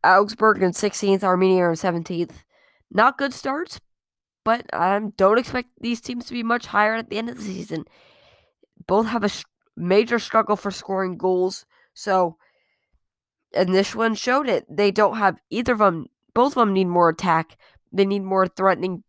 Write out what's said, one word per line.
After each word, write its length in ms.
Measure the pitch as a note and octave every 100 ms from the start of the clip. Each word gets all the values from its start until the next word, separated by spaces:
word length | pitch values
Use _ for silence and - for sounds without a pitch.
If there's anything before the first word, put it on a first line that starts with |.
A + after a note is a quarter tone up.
Augsburg 600 | G3+ F#3 G#3 - A3 G#3
in 100 | F#3
sixteenth, 500 | E3+ G#3 - G3+ G3
Arminia 460 | G3 F#3 F#3+ F#3 F3
in 80 | E3
seventeenth. 640 | F#3+ E3+ E3 F3 E3+ - _ _ _ _ _
Not 280 | F#3 A#3+ C4
good 160 | C4+
starts, 460 | B3 C#4 C#4 F4+ - _ _ _ _ _ _ -
but 180 | A#3 -
I 260 | F#2 F3 G3+ G#3 -
don't 200 | F#3+ A3+
expect 300 | B3+ B3+ A#3+ _
these 220 | A#3 A#3
teams 240 | - A#3+
to 80 | -
be 100 | A#3+
much 240 | A3+ A#3+ -
higher 280 | G#3 G#3
at 160 | A3+ A3+
the 80 | G#3
end 100 | A#3
of 80 | B3
the 60 |
season. 420 | G#3+ F#3 - D#3+ - _ _ _ _ _ _ _ _ _ -
Both 220 | G3 A3+
have 160 | A#3
a 40 | G3+
sh-, 160 | - - _ _ -
major 420 | F3 G3 A#3 A#3+
struggle 380 | - A3+ G#3+ -
for 140 | G#3
scoring 480 | F#3+ - F#3+ F#3 F3
goals. 480 | F#3 F#3 F#3 - _ _ _
So, 420 | - - F#3+ F3 E3 _ _ _ _ _ _ _ _ _ _ _
and 220 | - F3+
this 180 | F#3 G3
one 220 | A3+ A3+
showed 340 | G#3+ - C4 C#4
it. 160 | F3+ -
They 220 | D3 G3+
don't 240 | F#3+ G#3 A3
have 240 | G3+ G#3+ _
either 220 | A3+ B3
of 80 | A3+
'em, 260 | G#3 E3 - _ _
both 240 | - C4 C4+
of 60 |
'em 100 | G#3+
need 140 | F#3+ F#3
more 220 | F3 E3+
attack. 480 | D#3+ F#3+ D#3+ D#3+ _ _ _ _
They 140 | F#3
need 180 | G3 G3+
more 240 | F#3+ F#3+ F#3
threatening 560 | - F#3+ F3+ F#3 F3+